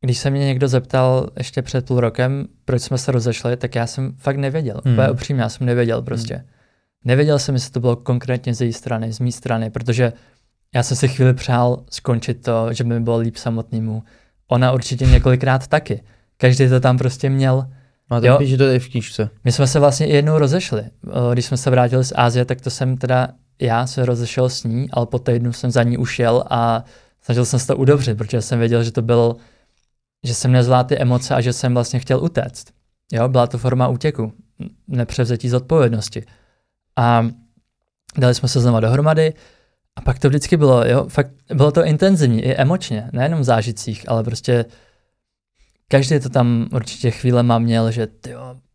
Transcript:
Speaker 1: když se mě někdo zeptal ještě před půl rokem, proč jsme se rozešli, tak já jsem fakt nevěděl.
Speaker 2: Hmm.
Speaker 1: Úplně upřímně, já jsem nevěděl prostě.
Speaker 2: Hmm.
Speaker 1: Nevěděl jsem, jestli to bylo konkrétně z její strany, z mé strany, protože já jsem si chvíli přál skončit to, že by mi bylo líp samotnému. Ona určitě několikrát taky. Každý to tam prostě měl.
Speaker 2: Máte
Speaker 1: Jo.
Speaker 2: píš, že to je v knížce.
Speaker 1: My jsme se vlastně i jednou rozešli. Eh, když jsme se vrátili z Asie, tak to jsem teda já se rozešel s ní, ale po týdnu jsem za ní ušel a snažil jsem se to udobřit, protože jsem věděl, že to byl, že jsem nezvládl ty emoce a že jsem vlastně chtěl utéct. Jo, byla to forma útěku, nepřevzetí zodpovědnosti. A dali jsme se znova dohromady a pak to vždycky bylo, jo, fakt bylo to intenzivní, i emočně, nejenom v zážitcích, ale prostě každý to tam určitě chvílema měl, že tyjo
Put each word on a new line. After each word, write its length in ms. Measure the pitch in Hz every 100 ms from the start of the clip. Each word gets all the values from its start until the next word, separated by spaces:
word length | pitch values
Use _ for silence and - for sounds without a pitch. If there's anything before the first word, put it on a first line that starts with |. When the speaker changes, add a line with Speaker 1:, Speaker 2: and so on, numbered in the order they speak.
Speaker 1:
když 160 | 131 120
se 120 | 143
mě 160 | 139 139
někdo 220 | 127 139
zeptal 600 | 127 131 131 127 127 - -
ještě 240 | 127 -
před 240 | 131 131 120
půl 140 | 123
rokem, 460 | 120 113 127 139 - _ -
proč 160 | 127
jsme 160 | - 131
se 140 | 127
rozešli, 460 | 127 117 113 120 123
tak 180 | 120 120
já 120 | 117
jsem 260 | - 131 131
fakt 200 | - 139
nevěděl. 440 | 139 151 139 107 135
Speaker 2:
Hmm. 80 |
Speaker 1:
Úplně 180 | 117 135
upřímně, 300 | 127 - 139
já 60 | 113
jsem 180 | - 127
nevěděl 340 | 120 117 113
prostě. 340 | 120 117 113 -
Speaker 2:
Hmm. 100 | - _ _ _ _ _ 117
Speaker 1:
Nevěděl 340 | 127 147 143
jsem, 160 | 135 135
jestli 160 | 127
to 80 | -
bylo 160 | 123 120
konkrétně 580 | - 123 123 127 123
z 80 | 113
její 120 | 120
strany, 400 | 117 - 117 113
z 60 | 110
mé 120 | 123
strany, 380 | 120 - 113 113
protože 440 | 110 120 120 120 - _ _ _ _ _ 123
já 80 |
jsem 140 | 120 127
si 100 | 135
chvíli 260 | 131 127
přál 500 | 127 - 123 123 123 -
skončit 440 | - - 117 - 120 -
to, 280 | 113 113
že 100 | 120
by 60 | 120
mi 100 | 117
bylo 180 | 117 117
líp 200 | 113 113
samotnému. 680 | - 113 110 113 110 110 - _ _ _ _
Ona 240 | 123 127
určitě 340 | 131 - 123 131
několikrát 640 | 127 - 127 127 131 131
taky. 360 | 156 151 101 - _ _ _
Každý 320 | 127 127 127
to 100 | 127
tam 180 | 127 127
prostě 320 | 127 127 135
měl. 380 | 135 135 131 131 - _ _ _
Speaker 2:
Máte 180 | 120 120
Speaker 1:
Jo. 100 | 139
Speaker 2:
píš, 120 | 139
že 80 | 131
to 60 |
je 160 | 135 127
v 100 | 127
knížce. 400 | 123 110 - 107 -
Speaker 1:
My 80 | 127
jsme 160 | 120 135
se 120 | 160
vlastně 280 | 143 135 156
i 60 |
jednou 240 | 147 151 156
rozešli. 440 | 143 165 185 110 110 _ -
Eh, 20 | - 123
když 120 | 123 120
jsme 120 | 127
se 120 | -
vrátili 340 | 123 123 127
z 100 | 127 -
Asie, 300 | 120 120 123
tak 160 | 127
to 80 | -
jsem 280 | - 127 127
teda 300 | 127 127 127 - _ _
já 260 | 120 113 127
se 180 | 131 127
rozešel 440 | 120 120 - 127
s 140 | 127
ní, 240 | 117 113 135
ale 140 | - 120
po 140 | 123
týdnu 340 | 131 120 120
jsem 180 | 117 127
za 120 | 123
ní 140 | 120 120
ušel 460 | 123 - 120 120 -
a 340 | 123 117 117 120 - _ _
snažil 240 | - 120 120
jsem 140 | 127
se 80 | -
to 100 | -
udobřit, 400 | 131 143 127 107
protože 240 | 110 120
jsem 180 | 110 120
věděl, 240 | 117 117
že 80 | 117
to 100 | 117
byl, 340 | 113 120 117 117 - _ _ _ _ _ _ _
že 100 | 127
jsem 180 | 117 127
nezvládl 360 | 127 123 127 127
ty 80 | 143
emoce 380 | 123 123 - 127
a 60 |
že 120 | 117
jsem 200 | 120 127
vlastně 260 | 123 120 127
chtěl 240 | 127 131
utéct. 440 | 165 151 107 - - _ _ _ _
Jo, 160 | 117 120
byla 180 | 127 123
to 100 | 127
forma 300 | 123 123 127
útěku, 460 | 127 156 147 110 - - _ - _ -
nepřevzetí 640 | 135 120 - 120 120 123
zodpovědnosti. 720 | 123 127 160 123 113 107 - - _ _ _ _ _ _ -
A 320 | 120 120 117 117 _ _ _ _ _ _ _ -
dali 180 | 127 123
jsme 140 | 127
se 100 | 135
znova 200 | 123 113
dohromady 540 | 113 127 151 156 160 156 _ _ _ _ _ -
a 60 |
pak 180 | - 127
to 100 | 143
vždycky 280 | 143 - 170
bylo, 280 | 147 123 117
jo, 180 | 123 -
fakt 220 | - 135 - _
bylo 180 | 151 147
to 140 | 147 160
intenzivní, 560 | 151 190 190 139 110
i 140 | 123 -
emočně, 540 | 135 185 - 107 117
nejenom 260 | 127 139 165
v 40 |
zážitcích, 640 | 131 117 110 110 - 107 -
ale 140 | 113
prostě 420 | 123 117 - 120 117 - _ _ _ _ _ _ _ _ _ _ _
každý 320 | 139 135 151
to 100 | 131
tam 380 | 131 120 120 113
určitě 380 | 127 110 - 127
chvílema 480 | - 127 120 120 117
měl, 320 | 117 113 113
že 160 | 113 110
tyjo 480 | _ - 123 127 127 _